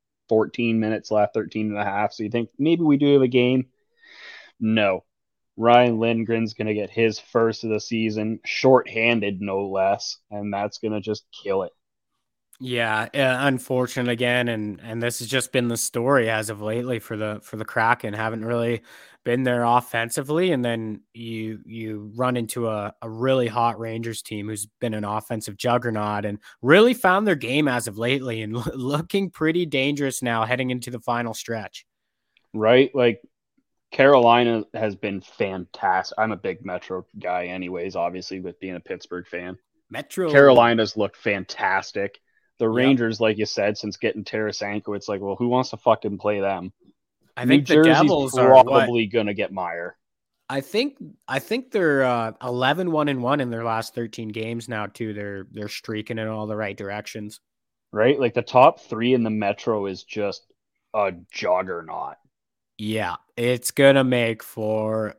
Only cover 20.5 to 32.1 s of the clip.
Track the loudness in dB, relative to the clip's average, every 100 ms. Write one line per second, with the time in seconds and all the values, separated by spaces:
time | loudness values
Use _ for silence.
20.5 | 0 -2 -4 -6 -10 _ -16 -12 -10 -10
21.5 | -12 -14 -12 -10 -10 -12 -4 -2 -2 -4
22.5 | -4 -4 -4 -6 -10 -12 -4 0 2 2
23.5 | 0 0 -2 -8 -8 -8 -10 -10 -10 -8
24.5 | -10 -10 -8 -6 -4 -4 -6 -6 -8 -8
25.5 | -4 0 0 0 -4 -4 -4 -6 -8 -14
26.5 | -6 4 6 6 4 2 2 2 -2 -2
27.5 | 0 0 0 -4 -4 -2 -2 -2 -6 -6
28.5 | -6 -6 -6 -4 -4 -2 -4 -4 -2 -2
29.5 | 0 -2 0 0 -2 -4 -2 -2 0 0
30.5 | -2 -2 -4 -8 -10 -4 -4 -4 -8 -8
31.5 | -8 -8 -16 _ _ _